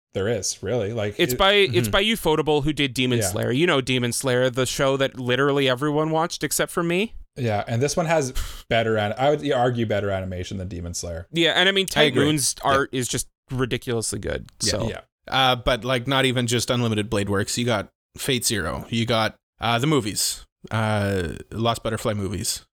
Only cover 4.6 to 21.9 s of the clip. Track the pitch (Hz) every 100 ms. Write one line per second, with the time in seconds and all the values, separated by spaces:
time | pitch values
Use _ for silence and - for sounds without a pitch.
4.6 | 123 - 135 135 135 127 123 123 143 143
5.6 | 131 123 151 147 156 156 170 - - -
6.6 | 151 185 170 175 226 - - - 117 101
7.6 | - 117 143 - 160 160 131 - - -
8.6 | - 117 113 107 104 110 143 151 143 127
9.6 | 127 117 110 101 101 95 92 90 90 98
10.6 | 92 87 87 85 87 85 - 165 160 175
11.6 | 185 196 190 147 151 127 147 151 123 -
12.6 | 139 135 143 135 120 127 - _ - 127
13.6 | 123 123 - 117 - - 78 69 - -
14.6 | - 104 113 87 - _ - 131 131 123
15.6 | 139 120 123 127 123 135 131 123 117 120
16.6 | - 123 117 104 104 107 101 101 104 -
17.6 | 120 104 - _ _ - - 123 - 104
18.6 | 82 - - 113 113 113 110 - _ -
19.6 | 117 117 147 147 101 87 - - - _
20.6 | - 113 107 107 101 95 82 - - 110
21.6 | 117 110 113